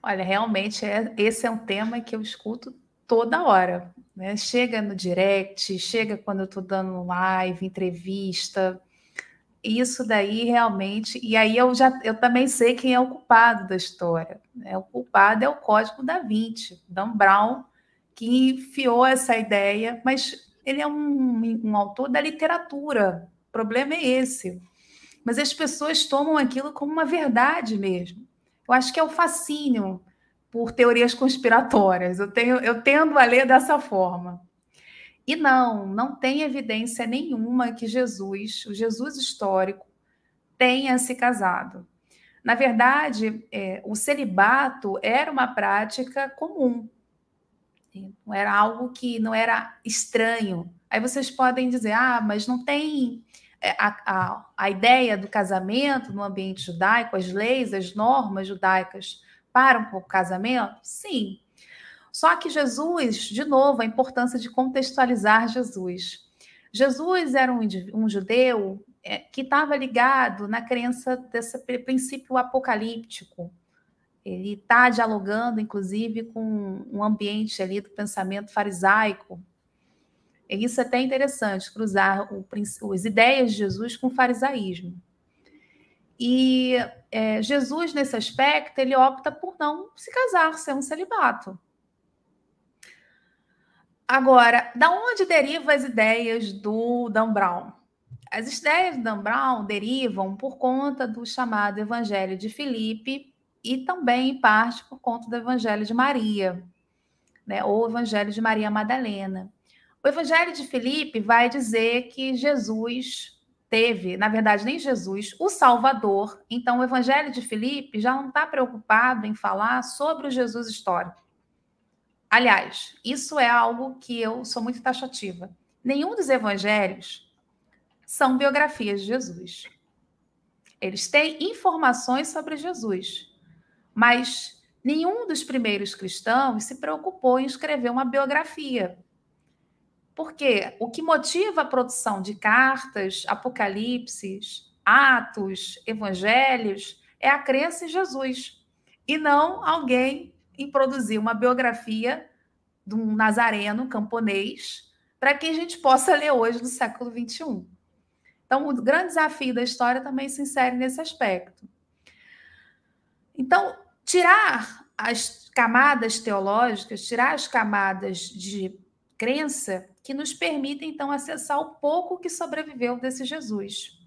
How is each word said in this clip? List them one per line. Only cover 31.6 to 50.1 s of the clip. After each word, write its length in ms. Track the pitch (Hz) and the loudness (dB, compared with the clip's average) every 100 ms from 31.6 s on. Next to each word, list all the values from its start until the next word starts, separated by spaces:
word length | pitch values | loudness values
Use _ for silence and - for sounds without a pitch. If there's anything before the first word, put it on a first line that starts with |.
| 240 233 190 180 180 180 | 4 4 4 4 0 -2
Eu 140 | 202 | -2
tenho, 240 | 220 240 254 | 0 2 2
eu 200 | 233 226 | 2 2
tendo 380 | 277 285 320 285 | 4 4 6 6
a 60 | 240 | 6
ler 200 | 240 262 | 6 8
dessa 320 | 262 262 294 | 6 6 0
forma. 600 | - 196 180 180 180 175 _ _ _ _ - - - _ - | 0 0 0 -2 -10 -14 _ _ _ _ -20 -20 -20 _ -6
E 100 | 330 | 2
não, 500 | 294 262 247 214 196 | 4 4 4 -2 -4
não 300 | 202 269 - | -4 -4 -2
tem 240 | 262 277 | -2 0
evidência 680 | 302 269 220 220 233 233 226 | -2 -4 -4 -6 -4 -6 -4
nenhuma 640 | 254 330 233 226 247 240 | -4 -4 -4 -2 0 -2
que 140 | 226 226 | -4 -4
Jesus, 800 | 240 247 190 196 196 220 - | -2 -2 -4 -8 -8 -8 -10
o 80 | 214 | -10
Jesus 460 | 202 226 226 277 285 | -4 -4 -2 -6 -6
histórico, 680 | - - 202 190 190 196 - _ _ _ _ _ _ _ | -8 -4 0 0 0 -4 -18 _ _ _ _ _ _ _
tenha 400 | 254 262 269 254 | 2 2 2 0
se 180 | 254 | 0
casado. 720 | 254 247 226 190 180 - 185 180 _ _ _ _ _ | 0 0 2 0 -2 -6 -16 -20 _ _ _ _ _
Na 120 | - | -2
verdade, 920 | 240 262 220 247 285 302 214 220 220 - | 2 2 6 4 4 0 -2 -4 -4 -10
é, 300 | 214 190 190 | -8 -8 -8
o 100 | 214 | -8
celibato 1040 | 214 - 285 240 185 202 262 269 254 202 196 | -4 -2 0 0 4 6 4 2 -4 -6 -4
era 280 | 214 247 311 | 0 0 0
uma 180 | 269 254 | 0 -2
prática 840 | 233 202 202 220 - 254 277 269 | 0 0 0 -2 -6 -8 -6 -8
comum. 580 | - 320 320 254 240 220 _ _ _ _ _ _ _ _ _ _ 190 196 - | -8 -8 0 0 0 -10 _ _ _ _ _ _ _ _ _ _ -20 -20 -20
Não 80 | 214 | -8
era 180 | 202 208 | -2 2
algo 380 | 202 214 226 247 | 4 4 0 -10
que, 260 | 254 247 233 | -8 -6 -4
não 160 | 220 | -2
era 440 | 220 226 226 226 - | 0 0 -2 -4 -12
estranho. 880 | 226 214 - | -6 -6 -2